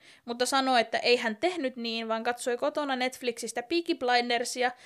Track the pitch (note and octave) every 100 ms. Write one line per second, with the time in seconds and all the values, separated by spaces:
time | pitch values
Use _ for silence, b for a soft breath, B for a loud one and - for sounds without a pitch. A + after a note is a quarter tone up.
0 | b b - A#3+ B3 C#4 C4 B3 A3+ -
1 | - A#3+ A#3 G#3+ F4 F4+ C4 C4 A#3 A3+
2 | A3+ A3+ A#3 A#3+ B3+ A#3+ C#4+ D4 D4 B3+
3 | B3+ - B3 A#3 A3+ A#3+ A#3+ E4+ E4+ D4
4 | B3 B3 A#3+ A#3 A#3+ B3+ B3 B3